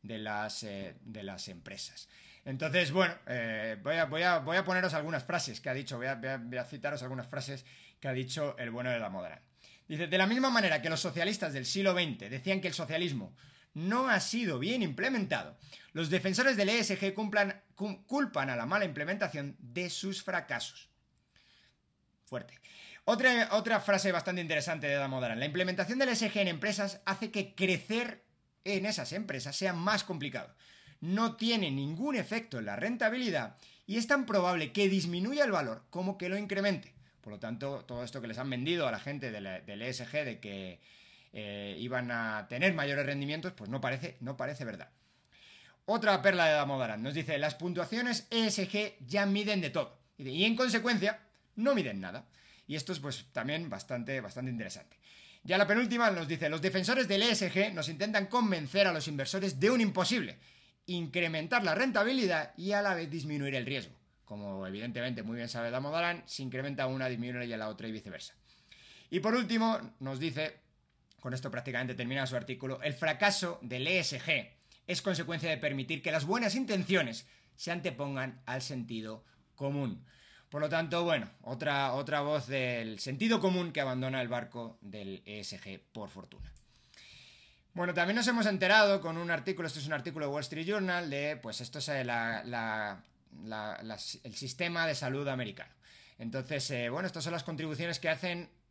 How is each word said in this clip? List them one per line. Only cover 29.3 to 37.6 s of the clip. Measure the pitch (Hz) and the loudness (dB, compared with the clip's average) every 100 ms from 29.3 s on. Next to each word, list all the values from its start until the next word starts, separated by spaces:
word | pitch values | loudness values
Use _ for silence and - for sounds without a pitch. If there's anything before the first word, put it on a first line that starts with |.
| 135 139 | -6 -4
sea | 143 185 | -2 -2
más | 175 180 208 | 0 2 2
complicado. | - 165 139 123 - - - - - - | 2 -4 -4 -6 -10 -16 -20 -20 -20 -10
No | 165 196 226 226 | -2 2 2 2
tiene | 226 233 175 | 2 2 2
ningún | 135 139 160 277 | 0 -2 -2 -2
efecto | 254 147 226 226 123 | -2 -2 -4 -4 -6
en | |
la | 104 101 | -4 -2
rentabilidad | 196 240 220 247 247 156 110 - - - - | -2 2 0 2 0 0 -2 -10 -20 -20 -4
y | 214 | -2
es | 226 | 2
tan | 285 | 2
probable | 233 202 175 175 151 | 4 4 4 2 0
que | 202 196 | 4 6
disminuya | 190 170 175 202 285 | 6 2 0 0 2
el | 269 | 4
valor | 180 131 110 _ | 4 0 -4 _
como | 170 185 190 | -4 -2 -2
que | 180 | -2
lo | 196 | -2
incremente". | 208 202 202 185 - - - _ | -2 2 2 2 -4 -20 -20 _
Por | - | -14
lo | 104 | -10
tanto, | 113 113 | -8 -6